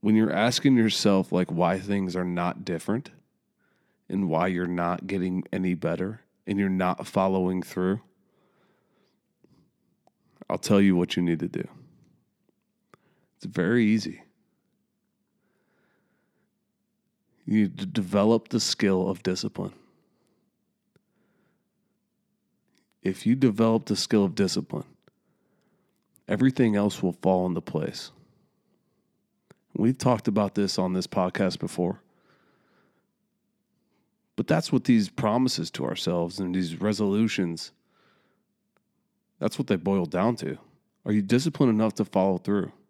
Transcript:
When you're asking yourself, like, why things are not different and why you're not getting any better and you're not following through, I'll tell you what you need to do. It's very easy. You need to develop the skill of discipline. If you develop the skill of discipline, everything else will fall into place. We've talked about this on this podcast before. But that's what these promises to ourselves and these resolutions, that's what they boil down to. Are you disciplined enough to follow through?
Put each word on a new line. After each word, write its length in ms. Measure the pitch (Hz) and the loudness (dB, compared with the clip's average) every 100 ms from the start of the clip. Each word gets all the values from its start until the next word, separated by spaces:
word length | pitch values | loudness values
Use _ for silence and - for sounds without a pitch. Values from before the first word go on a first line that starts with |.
| 104 | 4
When 100 | 107 | 4
you're 160 | 110 | 4
asking 460 | 76 117 - 143 127 | 2 2 2 4 4
yourself, 540 | 110 - 107 98 92 | 4 2 2 2 2
like, 200 | 87 90 | -2 -2
why 280 | 85 87 92 | 0 0 0
things 360 | 98 101 92 90 | -2 -2 -2 -4
are 80 | |
not 400 | 90 87 87 - | -4 -2 -4 -4
different 460 | 95 85 - 110 - - _ _ _ _ _ _ _ _ _ | -8 -8 -4 -6 -6 -20 _ _ _ _ _ _ _ _ _
and 220 | 95 92 | -4 0
why 160 | 80 90 | 0 0
you're 220 | 90 90 | -2 -4
not 400 | 87 85 90 95 | -2 -2 -4 -6
getting 360 | 98 92 90 - | -4 -2 -4 -4
any 220 | - 92 | -4 -2
better 480 | 90 85 87 92 113 _ _ - | -2 -4 -4 -6 -10 _ _ -6
and 140 | 98 | -2
you're 100 | 98 | 0
not 380 | 92 90 - - | 0 0 -2 -4
following 560 | - 95 95 92 92 | 0 2 2 0 -2
through, 380 | 90 - 92 104 - _ _ _ _ _ _ _ _ _ _ _ _ _ _ _ _ _ _ _ _ _ _ _ - | -4 -2 -2 -2 -6 _ _ _ _ _ _ _ _ _ _ _ _ _ _ _ _ _ _ _ _ _ _ _ -8
I'll 120 | 95 | -6
tell 200 | - 104 | 2 4
you 160 | 101 90 | 6 4
what 200 | 87 - | 2 0
you 80 | |
need 160 | 87 82 | 0 0
to 80 | 87 | -2
do. 200 | - - - - _ _ _ _ _ _ _ _ _ _ _ _ _ _ _ | -6 -10 -14 -20 _ _ _ _ _ _ _ _ _ _ _ _ _ _ _
It's 100 | 95 | -10
very 380 | 95 87 120 107 | -4 0 4 4
easy. 360 | 110 - - - _ _ _ _ _ _ _ _ _ _ _ _ _ _ _ _ _ _ _ _ _ _ _ _ _ _ _ _ _ _ _ - | 2 -2 -12 -20 _ _ _ _ _ _ _ _ _ _ _ _ _ _ _ _ _ _ _ _ _ _ _ _ _ _ _ _ _ _ _ -2
You 160 | 107 | 2
need 180 | 101 - | 2 -2
to 80 | 95 | -6
develop 640 | 113 92 101 107 113 - | -4 0 2 4 2 0
the 100 | 117 | -4
skill 500 | - - 101 92 92 | -2 0 2 2 0
of 140 | 92 | -2
discipline. 500 | - 90 - - 98 - _ _ _ _ _ _ _ _ _ _ _ _ _ _ _ _ _ _ _ _ _ _ _ _ _ _ _ _ _ _ _ _ | -4 -4 -6 -8 -10 -12 _ _ _ _ _ _ _ _ _ _ _ _ _ _ _ _ _ _ _ _ _ _ _ _ _ _ _ _ _ _ _ _
If 240 | 95 95 107 | -6 -4 0
you 80 | |
develop 520 | 131 131 101 113 113 - | 2 2 4 2 2 0
the 100 | 101 | -4
skill 280 | - 110 | 0 2
of 120 | 98 82 | 2 0
discipline, 500 | 98 92 80 95 - _ _ _ _ _ _ _ _ _ _ _ _ _ - | -2 -2 -6 -10 -10 _ _ _ _ _ _ _ _ _ _ _ _ _ -6
everything 480 | 98 131 131 120 104 | 2 2 4 2 4
else 260 | 101 - | 0 0
will 120 | 92 | -4
fall 340 | 85 95 92 92 | 0 2 2 2
into 140 | 85 | -4
place. 500 | - 80 78 - - _ _ _ _ _ _ _ _ _ _ _ _ _ _ _ _ - | -4 -6 -6 -8 -16 _ _ _ _ _ _ _ _ _ _ _ _ _ _ _ _ -2
We've 220 | 113 131 | 0 2
talked 300 | 131 117 - | 2 2 2
about 280 | 104 101 - | 0 0 0
this 240 | 98 - | -2 0
on 140 | 92 | -2
this 120 | 92 90 | -2 -4
podcast 540 | - 92 - 98 85 | -2 -2 0 -2 -2
before. 400 | 87 - 90 - _ _ _ _ _ _ _ _ _ _ _ _ _ _ _ _ _ _ _ _ _ _ _ - | -8 -4 -4 -4 _ _ _ _ _ _ _ _ _ _ _ _ _ _ _ _ _ _ _ _ _ _ _ -8
But 120 | - | 0
that's 240 | 160 - | 0 2
what 120 | 143 | -2
these 260 | - 117 98 | 4 4 4
promises 640 | - 110 113 127 - 87 | -2 0 2 0 -2 -6
to 140 | - - | -6 -6
ourselves 540 | - - 87 85 92 | -4 -2 -2 -2 -4
and 140 | 92 | -4
these 260 | 90 87 82 | -2 -4 -2
resolutions, 920 | 101 101 104 101 110 - 90 82 - _ _ _ _ _ _ _ _ _ _ _ _ _ _ _ _ _ | -4 0 0 2 0 0 -2 -4 -10 _ _ _ _ _ _ _ _ _ _ _ _ _ _ _ _ _
that's 180 | 110 - | -6 -4
what 100 | 131 | -2
they 80 | 98 | -2
boil 300 | 85 98 85 | 0 0 0
down 300 | 90 107 117 | 0 0 -2
to. 200 | - - _ _ _ _ - | -6 -10 _ _ _ _ -2
Are 60 | |
you 100 | 107 | 0
disciplined 500 | 98 120 160 - 135 | 2 2 0 2 2
enough 240 | 107 110 - | 4 0 0
to 100 | 104 | -2
follow 320 | 101 95 90 | 2 2 0
through? 340 | - 101 82 - _ | 0 -2 -2 -10 _